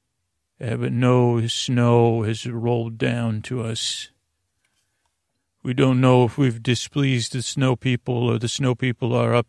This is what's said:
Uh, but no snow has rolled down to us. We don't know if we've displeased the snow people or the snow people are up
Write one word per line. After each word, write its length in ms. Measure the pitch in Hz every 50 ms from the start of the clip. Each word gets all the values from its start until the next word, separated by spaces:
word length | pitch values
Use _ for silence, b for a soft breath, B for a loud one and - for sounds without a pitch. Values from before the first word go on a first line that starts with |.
| _ _ _ _ _ _ _ _ _ _ _ _
Uh, 160 | - 117 117
but 160 | 120 120 131 127
no 520 | 120 127 123 123 127 123 120 120 117 113
snow 760 | 117 - - - - 127 120 120 120 120 120 117 117 113 117 107
has 220 | 107 113 110 -
rolled 520 | 123 117 113 117 120 120 117 113 117 113
down 440 | 113 127 127 120 120 117 113 107 107
to 200 | - - 127 127
us. 480 | 113 117 110 - - - - - - - _ _ _ _ _ _ _ _ _ _ _ _ _ _ _ _ _ _ _ _ _ _ _ _ _ _ _ _ _ _
We 120 | - 131 127
don't 260 | 135 139 131 127 123
know 240 | 127 127 127 123 123
if 140 | 110 -
we've 260 | - 139 127 113 117 110
displeased 680 | 131 120 - - - - 147 139 139 131 120 113 - -
the 80 | 127
snow 340 | 113 - - 143 131 131 127
people 540 | - - 131 123 113 - - 123 117 123 117
or 100 | 117 113
the 80 | 120
snow 280 | 117 - - 139 127 123
people 380 | - 135 127 117 - - 117 123
are 220 | 120 117 117 117
up 120 | 120 117